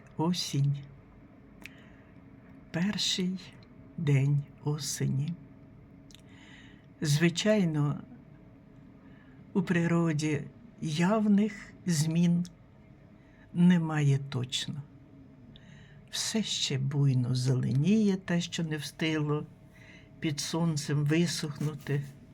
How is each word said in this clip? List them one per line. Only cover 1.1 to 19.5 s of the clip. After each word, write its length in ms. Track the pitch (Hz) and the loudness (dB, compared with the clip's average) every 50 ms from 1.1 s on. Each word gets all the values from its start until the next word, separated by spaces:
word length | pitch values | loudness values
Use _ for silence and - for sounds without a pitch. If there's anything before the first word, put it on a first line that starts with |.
| - - - - - - - - - - - - - - - - - - - - - - - - - - - - - - - - | -20 -20 -20 -20 -20 -20 -20 -20 -20 -20 -20 -20 -20 -20 -20 -20 -20 -20 -20 -20 -20 -20 -20 -20 -20 -20 -20 -20 -20 -20 -18 -10
Перший 680 | - 160 175 202 202 185 - - - - 185 180 185 185 - - - - - - - - - - - - | -4 -2 -2 -2 -2 -2 -2 -2 -2 0 -2 -2 -4 -6 -10 -14 -20 -20 -20 -20 -20 -20 -20 -16 -8 -4
день 460 | 170 143 143 135 135 143 147 143 - - - - - | 0 2 4 4 4 4 2 0 0 -4 -10 -8 -6
осені. 680 | 147 147 151 - - - - 139 135 135 131 147 165 170 - - - - - - - - - - - - - - - - - - - - - - - - - - - - - - - - - | -4 -4 -4 -4 -6 -6 -4 -2 -2 -2 -2 -2 -4 -6 -8 -12 -20 -20 -20 -20 -20 -20 -20 -20 -20 -20 -20 -20 -20 -20 -20 -20 -20 -20 -20 -20 -20 -20 -20 -20 -20 -20 -20 -20 -20 -12 -6
Звичайно, 1000 | 170 156 143 147 165 170 170 - - 214 214 214 190 165 156 151 143 147 - - - - - - - - - - - - - - - - - - - - - - - - - - - - - - - - - | -2 0 2 4 2 2 2 2 2 2 2 4 2 2 2 0 0 0 -2 -4 -8 -16 -20 -20 -20 -20 -20 -20 -20 -20 -20 -20 -20 -20 -20 -20 -20 -20 -20 -20 -20 -20 -20 -20 -20 -20 -20 -20 -14 -6 -4
у 80 | 208 | -4
природі 800 | 180 - 180 170 170 170 170 170 170 165 160 147 147 156 151 - - - - - - - - - | -2 0 0 0 2 2 2 2 2 2 2 0 0 0 -2 -2 -4 -8 -14 -20 -20 -20 -14 -8
явних 920 | - 160 151 160 175 180 214 220 214 214 202 196 208 220 - - - - - - - | -6 -4 0 0 2 2 2 2 4 4 4 4 4 2 -2 -8 -16 -18 -16 -8 -2
змін 600 | 180 170 147 156 165 160 170 175 175 170 175 175 - - - - - - - - - - - - - - - - - - - - - - | -2 0 0 0 0 2 4 4 4 4 2 0 -2 -8 -20 -20 -20 -20 -20 -20 -20 -20 -20 -20 -20 -20 -20 -20 -20 -20 -20 -20 -6 0
немає 640 | 170 175 180 180 175 160 160 156 151 147 143 139 131 139 - | 4 6 6 6 4 2 0 0 2 2 2 2 2 0 -4
точно. 540 | - 127 123 127 - - - - 139 147 - - - - - - - - - - - - - - - - - - - - - - - - - - | -6 -6 -6 -4 -4 -6 -6 -6 -8 -10 -12 -14 -18 -20 -20 -20 -20 -20 -20 -20 -20 -20 -20 -20 -20 -20 -20 -20 -20 -20 -20 -20 -20 -20 -20 -12
Все 340 | - - - - - 220 208 | -8 -6 -6 -2 -2 -2 -2
ще 340 | - - - - - 147 131 | -2 -4 -4 -2 -2 -2 -2
буйно 580 | 135 135 143 143 143 139 131 127 123 123 127 | -2 -2 0 2 2 4 4 2 2 0 0
зеленіє 840 | 127 123 131 131 127 131 131 117 135 147 175 208 220 214 202 190 190 | 0 0 0 0 0 0 0 0 2 4 4 4 4 4 2 0 0
те, 240 | - - 175 175 | -2 -2 -2 -2
що 220 | 175 - - - 170 | -2 -4 -4 -6 -4
не 140 | 160 156 151 | -4 -4 -6
встигло 680 | 143 - - - 170 160 156 156 151 151 147 151 151 - | -6 -8 -8 -4 -2 0 0 0 0 0 -2 -2 -4 -8